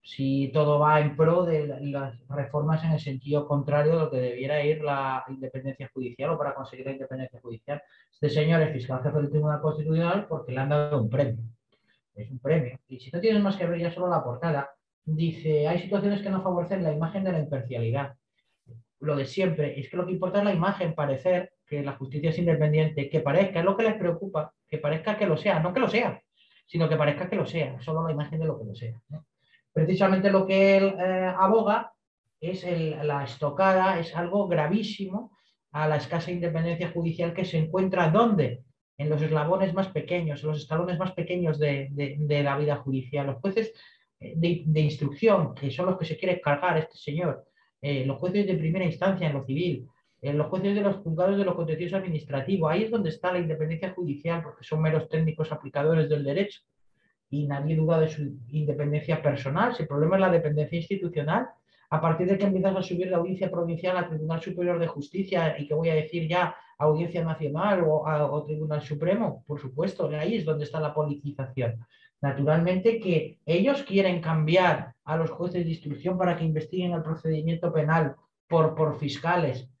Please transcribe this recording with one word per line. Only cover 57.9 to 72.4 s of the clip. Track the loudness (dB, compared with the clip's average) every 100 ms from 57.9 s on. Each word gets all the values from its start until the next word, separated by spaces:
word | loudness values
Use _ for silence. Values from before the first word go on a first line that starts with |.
| 4
de | 2
su | 0 -8 -8 -6
independencia | -2 -2 0 0 0 0 0
personal. | 0 0 -2 0 0
Si | 0
el | -4
problema | 0 2
es | 4
la | 6
dependencia | 4 2 0 0 -4
institucional, | -4 -4 -2 -2 0 0 -2 -12 _ _ _
a | 0
partir | 2 2 2
de | 2
que |
empiezas | 2 4 2
a | 2
subir | -2 -2 0
la | 0
audiencia | 0 -2 -2
provincial | -2 -2 -2 0 0
al | -2
Tribunal | -4 -2 -4
Superior | -4 -2 0 0
de | -2
Justicia | -4 -6 -4 -2 0 0 -2
y | -2
que |
voy | 0 2
a |
decir | 0 0 -4 0
ya | 0 0 -4 -20 0
Audiencia | 2 2 0 -2
Nacional | -4 -2 -4 0 2 2
o, | 4 2 2
a, | 0 0
o | -2
Tribunal | -4 -4 -2 -4
Supremo, | -4 -2 0 2 0 -4
por | -10 -8
supuesto, | -6 -4 -4 -2 -2
ahí | 0 0 0
es |
donde | 0 -2
está | -2 -4
la | -2
politización. | 0 -2 -2 -6 -6 -6 -2 -2 -4 -12 _ _ _
Naturalmente | -4 0